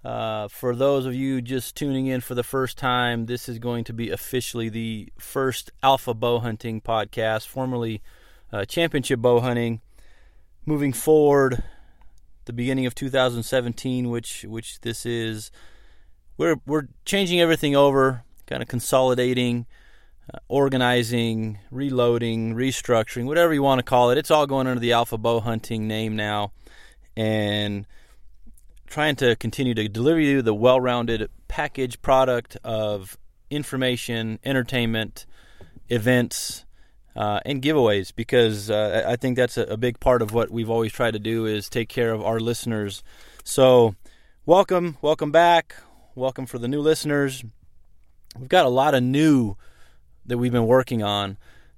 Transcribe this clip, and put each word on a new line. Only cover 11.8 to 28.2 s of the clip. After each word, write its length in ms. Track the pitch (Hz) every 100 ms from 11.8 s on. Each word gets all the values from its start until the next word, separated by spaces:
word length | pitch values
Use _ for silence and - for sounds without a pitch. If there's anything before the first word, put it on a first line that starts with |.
| - - - - - -
the 80 | -
beginning 320 | 120 123 131
of 100 | 127
two 140 | - 139
thousand 360 | 131 127 120
seventeen, 640 | 113 131 120 117 131 127 123
which, 340 | 117 113 - -
which 360 | 113 - -
this 240 | 123 113 120
is, 440 | 117 113 107 110 - - - - - - - - -
we're, 200 | 165 156 131
we're 220 | 151 135 - -
changing 340 | 196 190 175
everything 340 | 170 160 147
over, 480 | 139 143 135 135 127 - - -
kinda 200 | 131 127
consolidating, 960 | 123 - 135 131 123 123 127 123 120 117 - - - - - -
uh, 40 | - -
organizing, 1080 | 139 139 131 123 123 117 120 117 113 110 104 -
reloading, 840 | 127 139 127 120 120 117 113 113
restructuring, 720 | 113 131 120 - 117 107 - 123
whatever 280 | 156 170
you 80 | 151
wanna 180 | 139 131
call 300 | - 123 123
it. 80 | 127
It's 140 | 156
all 120 | 156
going 220 | 143 135 131
under 140 | 123
the 120 | 117
Alpha 240 | 117 117 113
Bow 220 | 113 117
Hunting 480 | 113 113 - 113 107
name 300 | 110 110 107
now, 340 | 104 104 104 - - - - - - -
and 680 | 110 110 104 104 104 101 101 - - -